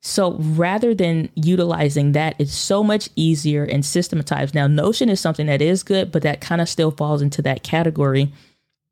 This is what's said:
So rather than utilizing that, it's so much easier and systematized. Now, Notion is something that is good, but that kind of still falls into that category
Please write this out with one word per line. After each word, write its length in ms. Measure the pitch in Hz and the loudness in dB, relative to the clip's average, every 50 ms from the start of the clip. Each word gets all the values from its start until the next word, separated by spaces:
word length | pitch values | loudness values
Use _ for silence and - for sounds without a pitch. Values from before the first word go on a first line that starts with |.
So 320 | _ - - - 196 180 170 | _ -4 -2 0 0 0 0
rather 600 | - 156 156 156 160 170 175 190 214 226 240 226 | -2 -2 -2 0 2 2 2 2 0 2 0 2
than 360 | 196 190 170 165 165 156 - _ | 2 2 2 2 0 -2 -4 _
utilizing 800 | - 156 165 180 180 175 170 165 160 151 147 143 151 143 143 | -2 0 2 2 2 2 0 0 0 0 0 2 2 2 2
that, 240 | 143 147 156 160 156 - | 2 2 0 -2 -2 -2
it's 160 | 147 143 - | -4 -4 -2
so 300 | - - - 196 202 214 | -6 -2 0 0 2 2
much 260 | 208 208 214 208 - _ | 2 0 0 -2 -4 _
easier 480 | - 160 160 160 151 147 151 147 147 147 | 0 2 2 2 2 0 0 0 0 -2
and 200 | 143 - 139 143 | -2 -2 -2 -2
systematized. 680 | - - 175 175 - - 160 143 - 156 143 139 139 143 | 0 0 -2 -2 0 -2 -4 -2 -2 -2 -2 -2 -2 0
Now, 140 | 156 143 143 | 0 2 2
Notion 420 | 147 147 151 190 233 - 269 233 | 2 2 2 0 0 0 0 0
is 100 | 202 190 | 0 0
something 280 | - 165 156 - - 151 | 0 -2 -2 -2 -2 0
that 160 | 143 135 143 | 0 2 2
is 180 | 160 180 190 | 2 0 0
good, 300 | - - 202 190 190 185 | 0 -2 0 0 0 0
but 100 | 156 165 | -2 -2
that 200 | 147 156 143 147 | 0 0 -2 -2
kind 200 | - - 170 170 | -4 -4 -2 0
of 80 | 170 165 | 0 -2
still 220 | - - 165 156 | 0 0 0 0
falls 320 | 147 - 151 147 151 147 143 | 0 -2 -2 -2 0 0 0
into 180 | 143 139 - | 0 -2 0
that 220 | 156 135 135 - - | -2 -2 -2 -4 -4
category 680 | - - 160 170 165 156 151 143 139 135 139 139 143 143 - - _ _ _ _ _ _ _ _ _ | -4 -2 0 0 0 0 0 0 2 2 2 0 0 -2 -8 -20 _ _ _ _ _ _ _ _ _